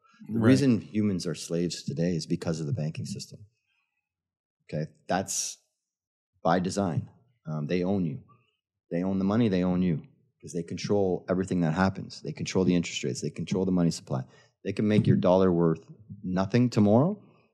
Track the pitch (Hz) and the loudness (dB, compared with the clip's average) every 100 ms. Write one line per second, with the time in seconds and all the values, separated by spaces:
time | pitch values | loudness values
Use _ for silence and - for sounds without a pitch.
0 | _ - - 113 113 135 135 107 - 107 | _ -20 -8 2 4 6 4 2 0 -2
1 | 104 90 85 - - 85 87 - - 69 | 0 0 -4 -8 -4 -2 -2 -4 -8 -2
2 | 85 85 - 85 - 80 76 69 76 - | -2 -2 -4 -4 -4 -4 -4 -4 -4 -6
3 | - 101 - - - _ _ _ _ _ | -8 -10 -12 -18 -20 _ _ _ _ _
4 | _ _ _ _ _ _ - 78 78 _ | _ _ _ _ _ _ -8 -6 -6 _
5 | - 90 101 - - - _ _ _ _ | -4 -4 -2 -6 -6 -10 _ _ _ _
6 | _ _ _ _ - 90 92 95 98 80 | _ _ _ _ 0 0 0 -2 -2 -4
7 | - _ _ _ - 78 73 90 90 101 | -6 _ _ _ -10 -8 -4 -2 0 0
8 | 82 65 - _ _ _ _ _ - 85 | -2 -6 -14 _ _ _ _ _ -8 -4
9 | 92 95 95 110 117 92 90 90 92 78 | -2 0 0 2 2 2 0 2 0 -2
10 | - _ _ _ - 87 85 92 - 101 | -6 _ _ _ -12 -10 -8 -8 -2 0
11 | 95 87 - 92 95 92 82 80 95 95 | 0 -2 -2 -2 0 0 0 2 0 0
12 | - - - - 85 95 90 87 82 - | -12 -12 -12 -8 -4 0 2 2 0 -6
13 | 71 60 73 - 82 98 95 92 85 - | -6 -6 -8 -8 -4 -2 0 2 2 0
14 | - 67 - - _ _ 95 101 107 107 | -6 -6 -8 -16 _ _ -8 -2 2 4
15 | - 101 95 92 95 85 82 80 - - | 4 4 4 6 4 4 2 2 -6 -20
16 | - 101 92 92 95 117 123 113 101 113 | -20 -12 -4 -2 0 2 2 4 6 6
17 | 165 208 - _ _ | 4 0 -12 _ _